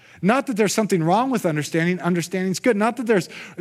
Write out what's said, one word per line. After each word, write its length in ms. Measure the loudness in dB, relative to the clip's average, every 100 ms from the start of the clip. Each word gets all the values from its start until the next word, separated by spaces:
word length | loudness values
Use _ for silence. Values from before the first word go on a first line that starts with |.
| -20 -2
Not 220 | 2 2 0
that 100 | 0
there's 160 | 2
something 300 | 2 0 2
wrong 280 | 2 2 2
with 140 | 0
understanding, 560 | 0 -2 -2 0 0 0
understanding's 600 | 0 -2 -2 -4 -2 0
good. 160 | 0 2
Not 200 | 0 -2
that 100 | 0
there's 220 | 0 0 -12 -16 -8